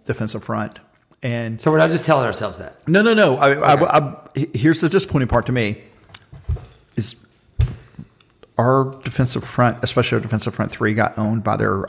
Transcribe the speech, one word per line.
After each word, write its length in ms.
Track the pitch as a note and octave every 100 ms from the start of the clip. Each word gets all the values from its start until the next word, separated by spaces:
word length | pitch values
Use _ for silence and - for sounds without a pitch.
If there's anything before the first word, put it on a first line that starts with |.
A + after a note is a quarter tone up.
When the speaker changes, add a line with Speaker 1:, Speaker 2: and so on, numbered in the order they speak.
Speaker 1:
defensive 380 | - A2+ A2 A2+
front. 380 | - A2 G#2+ - _ _ _ _
And 380 | B2+ A#2+ A#2 A2+
Speaker 2:
So 100 | -
we're 80 | D#3
not 140 | D#3+
just 120 | E3
telling 220 | E3 D3+ A#2+
ourselves 320 | G2 G2+ F2+
that. 280 | - - -
Speaker 1:
No, 120 | F3+
no, 120 | A3
no. 220 | A3 F#3+ B2+
I, 140 | C#3+
I, 200 | C#3 -
Speaker 2:
Okay. 100 | C#3+ E3+
Speaker 1:
I, 300 | D3+ C#3 - -
he-, 240 | - C3+ A#2
here's 220 | C#3+ D#3+
the 80 | E3
disappointing 400 | F#3 - D3+ B2
part 180 | A#2+ A2+
to 60 |
me: 300 | B2+ G#2+ G#2+ - _ _ - _ - - - - _ _ -
is 280 | G#2+ - _ _ _ - - - - - - _ _ _ _ -
our 320 | A#2 C3+ C3+ C3+
defensive 400 | - - B2+ -
front, 340 | - - B2 A2+
especially 340 | - - A#2+ A2+
our 60 |
defensive 320 | G#2+ A2 A2
front 160 | - A2
three, 240 | - A2
got 220 | G#2+ G#2+ -
owned 260 | G#2+ A2+
by 120 | G#2 G#2
their 280 | G#2+ G2